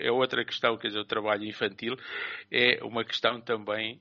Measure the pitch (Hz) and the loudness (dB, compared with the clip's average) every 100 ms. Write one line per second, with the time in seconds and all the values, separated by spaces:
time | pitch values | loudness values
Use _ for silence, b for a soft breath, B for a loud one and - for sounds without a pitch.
0 | 127 123 127 120 113 - 120 113 113 104 | 4 2 2 2 -2 2 2 2 -2 -4
1 | 101 110 104 104 104 104 107 95 113 131 | -2 -2 2 0 -2 -2 -4 -2 -6 -6
2 | B B B B - 123 123 127 110 117 | B B B B -2 4 4 4 0 -4
3 | 113 - 117 120 110 110 104 107 110 123 | -2 0 0 0 -2 -2 -2 -4 -4 -8